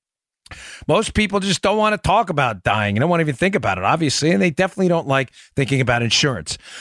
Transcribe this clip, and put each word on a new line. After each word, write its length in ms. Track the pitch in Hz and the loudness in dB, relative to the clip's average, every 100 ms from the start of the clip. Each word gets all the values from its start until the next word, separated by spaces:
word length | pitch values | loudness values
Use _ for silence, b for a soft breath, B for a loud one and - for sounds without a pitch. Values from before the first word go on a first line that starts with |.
| _ _ _ _ - B B B - | _ _ _ _ -20 B B B -2
Most 280 | 170 226 - | 0 0 0
people 240 | 208 202 | 0 0
just 240 | 196 185 | -2 -2
don't 160 | 196 214 | 0 2
want 140 | 214 | 0
to 40 | 208 | 0
talk 320 | - 196 233 | 2 2 2
about 320 | 151 127 101 | 0 0 0
dying 340 | - 107 104 101 | 0 0 2 2
and 60 | |
don't 80 | 156 | 2
want 100 | 170 | 2
to 40 | |
even 120 | 151 131 | 0 0
think 200 | 190 196 | 0 0
about 240 | 107 90 | -2 0
it, 40 | |
obviously, 460 | 95 156 151 - 151 | 0 2 0 0 0
and 100 | 196 | 2
they 120 | 180 | 0
definitely 360 | 151 185 - 185 | 0 -2 0 0
don't 200 | 170 127 | 0 0
like 240 | 135 127 B B - | -2 -2 B B -4
thinking 260 | 135 135 | 0 0
about 220 | 123 120 | 2 0
insurance. 560 | 117 - 147 110 85 - B B | 0 0 0 -2 -8 -12 B B